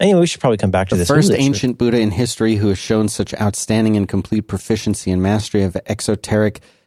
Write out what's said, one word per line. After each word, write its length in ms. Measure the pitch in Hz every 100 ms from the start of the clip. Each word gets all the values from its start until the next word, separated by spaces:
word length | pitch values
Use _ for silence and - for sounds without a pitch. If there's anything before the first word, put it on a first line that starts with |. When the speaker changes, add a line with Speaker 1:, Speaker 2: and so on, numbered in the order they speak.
Speaker 1:
Anyway, 180 | 190 185
we 60 | 175
should 140 | -
probably 160 | 135 107
come 160 | 101
back 160 | 92 95
to 80 | 95
Speaker 2:
The 20 |
Speaker 1:
this. 100 | 85
Speaker 2:
first 200 | 147 104
Speaker 1:
Ooh, 40 |
that's 100 | -
Speaker 2:
ancient 360 | 139 131 127 120
Buddha 200 | 120 117
in 120 | 110
history 460 | 92 120 - 110 107
who 120 | 104
has 100 | 92
shown 300 | - 110 107
such 240 | - 101 -
outstanding 560 | 107 - - 110 110 107
and 120 | 98
complete 400 | 98 - 107 -
proficiency 640 | 98 - 110 - 101 -
and 100 | 92
mastery 400 | 95 107 104 104
of 140 | 95 - -
exoteric 760 | 104 - 107 - 107 107 - - _